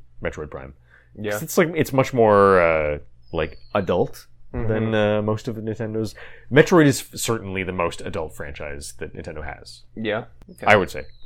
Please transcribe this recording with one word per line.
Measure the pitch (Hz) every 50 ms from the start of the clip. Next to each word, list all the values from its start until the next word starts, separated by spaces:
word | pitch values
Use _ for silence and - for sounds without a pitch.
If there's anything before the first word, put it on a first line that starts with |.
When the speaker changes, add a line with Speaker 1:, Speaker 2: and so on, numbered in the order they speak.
| - - _ -
Speaker 1:
Metroid | - 85 - 82 76 71
Prime. | - 69 65 67 69 _ _ _ _ _ _ _ -
Speaker 2:
Yeah. | - 107 104
Speaker 1:
'Cause | 104 104 165
it's | - - 202
like, | 170 160 175
it's | 156 139 -
much | 143 131 131 -
more, | - 120 113 107 104 101 98 98 95 90
uh, | 85 82 80 78 76 76 73 71 - - - - - -
like, | 87 80 78 80 - - - - -
adult | 104 90 90 90 90 135 - - - - - - - - -
Speaker 2:
Mm-hmm. | - 120 113 110
Speaker 1:
than, | 110 110 110 110 110
uh, | 107 104 104 104 107
most | 104 107 107 107 - 127
of | 104
Nintendo's. | 113 107 110 107 - 113 110 107 110 107 95 - - - - - - - -
Metroid | 117 143 160 - 190 165 151
is | 139 120 -
f-, | - - - -
certainly | - - 113 113 98 95 92 95 92
the | 90
most | 92 90 85 87 - -
adult | - 98 92 87 78 78 -
franchise | - 82 73 - - 80 73 71 71 71 - - -
that | - 73 -
Nintendo | - 85 87 78 76 73
has. | 73 71 - - - - - - - -
Speaker 2:
Yeah. | - 110 107 104 107 - - - - - -
Okay. | - - -
Speaker 1:
I | 104 107
would | 101 90 -
say. | - 67 65 - - - -